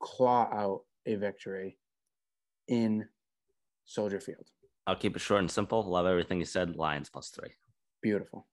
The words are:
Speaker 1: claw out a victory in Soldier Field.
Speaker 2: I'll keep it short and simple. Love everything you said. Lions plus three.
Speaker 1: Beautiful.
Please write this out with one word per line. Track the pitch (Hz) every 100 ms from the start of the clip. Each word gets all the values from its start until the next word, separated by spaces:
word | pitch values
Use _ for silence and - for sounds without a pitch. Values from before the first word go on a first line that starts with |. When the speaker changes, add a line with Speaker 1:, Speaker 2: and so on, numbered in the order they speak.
Speaker 1:
claw | - - 127 123 110
out | 107 101 95 - _ -
a | 107
victory | 101 98 - 95 95 - _ _ _ _ _ _ _ _ -
in | 120 113 107 107 _ _ _ _ _ _ _
Soldier | _ - 107 98
Field. | - - - _ _ _ -
Speaker 2:
I'll | 92
keep | 107 -
it |
short | - 101
and | 85
simple. | - 101 113
Love | 101 90 90
everything | 90 85 92
you |
said. | 80 92 87 80
Lions | 78 76 71
plus | 69 -
three. | - - - _ _ _ _
Speaker 1:
Beautiful. | 113 101 92 - -